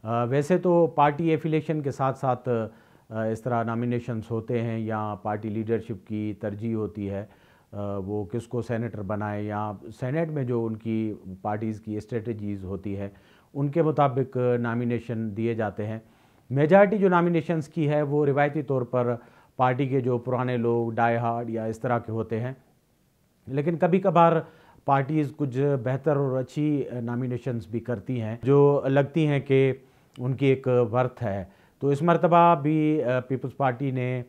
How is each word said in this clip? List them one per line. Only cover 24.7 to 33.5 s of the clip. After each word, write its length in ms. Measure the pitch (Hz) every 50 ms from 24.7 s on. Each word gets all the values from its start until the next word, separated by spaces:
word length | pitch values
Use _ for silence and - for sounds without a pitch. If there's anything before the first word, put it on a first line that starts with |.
| _ - _
पार्टीज़ 460 | - 135 135 135 127 156 156 151 135
कुछ 260 | - - 147 139 117 131
बेहतर 600 | 139 143 143 135 113 127 131 135 - 160 147 139
और 200 | 143 135 127 131
अच्छी 480 | 131 127 - 151 147 151 147 143 131 -
नॉमिनेशंस 760 | 117 123 117 117 120 120 131 123 123 120 - 139 123 117 101 92
भी 80 | 110 117
करती 380 | 117 - 120 104 - - 131 123
हैं, 220 | 110 107 117 117 -
जो 400 | 123 139 143 143 143 143 139 -
लगती 380 | 135 135 139 139 139 - 165 156
हैं 180 | 151 143 139
कि 420 | 135 135 135 135 135 131 127 131 - _ _ _ _ _ _ -
उनकी 280 | 123 127 135 110 139 135
एक 200 | 135 131 135 131
वर्थ 540 | 123 123 123 107 107 123 127 127 - -
है। 300 | 120 107 98 98 92 - - _ _ _ _ _
तो 120 | - 139
इस 100 | 143 139
मरतबा 520 | 156 175 170 165 175 175 170 170 170 170 170
भी, 460 | 156 139 151 156 156 151 151 151 156
अ, 200 | - 120 127 127
पीपल्स 340 | 127 - 135 123 - 131